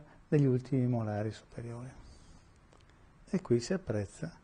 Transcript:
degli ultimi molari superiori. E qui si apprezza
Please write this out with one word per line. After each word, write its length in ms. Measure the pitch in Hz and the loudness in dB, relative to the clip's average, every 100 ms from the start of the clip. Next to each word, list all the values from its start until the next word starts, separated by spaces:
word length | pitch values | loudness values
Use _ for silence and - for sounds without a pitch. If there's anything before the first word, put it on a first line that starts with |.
| - - - | -8 -20 2
degli 180 | 151 139 | 4 6
ultimi 400 | 127 127 131 123 | 4 2 0 2
molari 460 | 120 107 104 110 | 2 0 -2 -4
superiori. 580 | - - - 117 117 127 - - - - - - - - - - - - - - | -6 -14 -12 -12 -12 -14 -16 -20 -20 -20 -20 -20 -20 -20 -20 -20 -20 -20 -20 -6
E 160 | 185 | -4
qui 180 | - 120 | 0 0
si 140 | - | 0
apprezza 580 | 185 - 104 98 - 160 - | -4 -2 -4 -4 -8 -14 -14